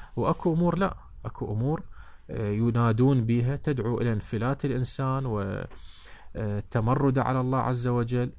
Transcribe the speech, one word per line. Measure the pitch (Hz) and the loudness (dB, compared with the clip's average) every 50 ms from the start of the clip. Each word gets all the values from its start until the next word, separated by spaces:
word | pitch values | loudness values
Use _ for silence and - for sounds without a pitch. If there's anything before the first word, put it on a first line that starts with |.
| - - - | -16 -8 -4
وأكو | - 110 131 170 - - 180 160 | 0 0 0 0 2 0 2 2
أمور | 165 175 170 165 175 | 4 2 2 2 2
لا، | 196 190 - - - - - - - | 0 0 -2 -6 -12 -16 -16 -10 -10
أكو | 113 - - 117 - | -10 -6 -6 -4 -4
أمور، | 107 107 120 139 156 - - - - - - - - - - - | -2 0 0 0 0 -2 -4 -8 -14 -14 -16 -16 -18 -18 -12 -8
آه، | - 113 110 104 | -6 -4 -2 0
ينادون | 104 107 113 117 113 117 117 117 110 113 127 135 139 127 113 | 2 2 2 2 4 4 4 4 4 6 6 6 6 4 4
بها | 110 117 120 120 127 143 | 4 2 2 2 0 -2
تدعو | 143 - 156 143 127 101 117 120 110 | -2 -2 -2 0 0 0 -2 0 0
إلى | 117 120 | 0 0
انفلات | 113 104 90 - - 107 113 127 143 - - | 0 -2 -2 -4 -4 -2 0 0 0 0 -2
الإنسان | 139 120 127 127 - - - 135 131 131 135 135 | -2 0 0 -2 -2 -2 -2 -2 0 0 -2 -2
و، | 123 110 104 98 98 98 98 90 - - - - - - - - - - - - - - | -2 -2 -2 -2 -2 -4 -4 -6 -8 -12 -14 -16 -16 -16 -18 -18 -18 -18 -16 -16 -10 -6
آه، | - 110 104 104 104 98 - | -4 -4 -2 -2 -4 -4 -2
تمرد | - 120 110 113 131 135 139 135 131 135 | 0 2 2 4 4 4 4 4 4 4
على | - - 131 131 | 2 2 2 2
الله | 127 127 131 131 | 2 2 0 0
عز | 113 120 127 120 120 127 | 2 0 0 0 0 0
وجل، | 120 120 117 117 123 123 123 - - | 2 2 2 0 0 0 0 -2 -4